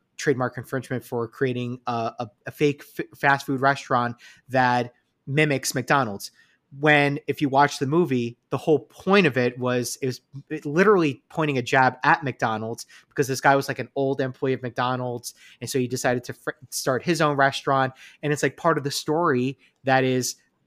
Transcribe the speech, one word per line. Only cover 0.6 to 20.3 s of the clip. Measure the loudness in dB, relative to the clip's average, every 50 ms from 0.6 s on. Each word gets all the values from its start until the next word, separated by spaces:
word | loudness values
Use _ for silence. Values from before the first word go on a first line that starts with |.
| -10 -8 -8 -8 -6 -6 -8 -8
for | -8 -8 -8 -6 -6
creating | -8 -6 -4 -4 -4 -2 -4 -6 -6 -8 -8 _ -6
a, | -6 -4 -6 -6 -8 -8
a, | -12 -12 -14 _ _
a | -14
fake | -4 0 0 0 0 -2 -10 -14 -12 -12
f-, | -12 -12 -8 -2
fast | 0 2 2 0 0
food | -4 -4 0
restaurant | 2 0 0 0 -2 -2 -2 -2 -2 -2 -6 -10 -18 -20 -20 _ _ -2
that | 0 2 2 2 2 0 -2 -4 -8 _ _ _ _ _ _
mimics | -2 0 2 2 2 2 0 -2 -4 -4
McDonald's? | -4 0 2 2 2 0 -2 -4 -10 -14 -18 -20 _ _ _ _ _ _ _ -8 0
When, | 4 4 6 6 4 2 0 -2 -4 -6
if | -2 -2
you | -2 2
watch | 4 4 4 4 2 -2
the | -2
movie, | 0 2 2 2 2 0 -2 -2 -4 -6 -12 _ _
the | -6 -2
whole | 2 2 2 2
point | 0 -4 _ -8 0 2 4 4 4
of | 4 2 2
it | 0 0 -2
was, | -2 -2 -2 -2 -2 -2 -4 -6 -6
it | -6
was | -6 -6 -8 _ _ -20 -20 -14 -12 -12 -10 -8
literally | -2 0 2 4 6 6 4 4 2 -2 -4 _ _
pointing | -4 -2 -2 0 -2 -2
a |
jab | -2 2 4 4 4 4 2 2
at | 2 2 2 2 0
McDonald's | -4 -4 -2 -4 -4 -2 -4 -6 -8 -10 -12 -14 -18 -20 -20 _ _
because | _ -2 -2 -2
this | -2 2
guy | 4 4 4
was, | 4 2 -2
like, | -6 -8
an | -10 -8 _
old | -2 -2 -2 0 -2
employee | -2 -4 -4 _ -2 -2
of | -2 -2
McDonald's. | -4 -6 -4 -2 -2 -2 -2 -4 -4 -6 -8 -8 -10 -14 -18 _ -20 -20 -16 _
And | -10 -4
so | -2 -2
he | -2
decided | -2 -4 -2 -2 -2 -2 -2 -4
to | -8 -12
fr-, | -10 _ -12 -12 _ -14 -12
start | -10 -4 -2 -2 -2 0 0
his | -2 0 2
own | 0 0 2
restaurant. | 2 2 2 0 -2 -2 0 0 2 0 -2 -4 -10 -20 -20 -14 _
And | -4 -4
it's, | -2 0
like, | -2 -2 -2
part | -2 0 0 0 0
of | -2
the | -4
story | -6 -6 -4 -2 -2 0 2 2 2 2 0 -2 -4 -8 _ _ _ _ 0
that | 2 2 2
is | 2 2 0 -2 -2 -4